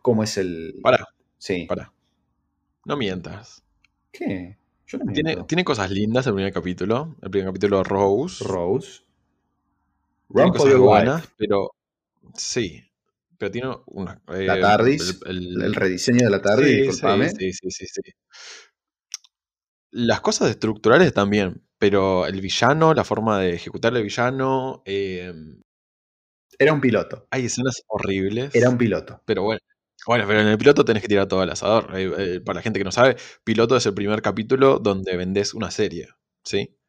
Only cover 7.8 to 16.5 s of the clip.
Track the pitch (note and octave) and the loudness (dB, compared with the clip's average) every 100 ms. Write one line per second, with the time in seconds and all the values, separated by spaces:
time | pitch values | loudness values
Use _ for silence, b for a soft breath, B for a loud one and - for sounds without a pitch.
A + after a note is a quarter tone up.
7.8 | F#2 G2 G2 G2+ F3+ - G2+ F#2+ F2 B2+ | 2 2 2 2 -2 -8 -6 -4 -2 -2
8.8 | - - _ _ _ _ _ _ _ _ | -6 -20 _ _ _ _ _ _ _ _
9.8 | _ _ _ _ _ A2+ E3+ - C#3 C3 | _ _ _ _ _ 2 2 4 6 8
10.8 | B2 F#2 G#2 D#3+ - _ G#2 G2+ - _ | 8 8 4 -2 -6 _ -2 0 -2 _
11.8 | _ _ _ _ - - - - C#3+ D2+ | _ _ _ _ -20 -12 -6 -4 -6 -8
12.8 | _ _ _ _ _ _ G2+ A2+ C3 A#2+ | _ _ _ _ _ _ -8 -6 -8 -10
13.8 | - - F#2 - - F#2 F#2+ F#2 G2 G#2+ | -14 -12 -12 -12 -10 -4 -2 2 4 4
14.8 | A#2+ D3+ F3 F2+ - F#2 F2+ F2+ G#2 G#2 | 4 2 -4 -8 -8 -8 -6 -4 -4 0
15.8 | G2 F#2 - A#2+ A#2+ G2 G2+ | -2 -2 2 4 4 2 2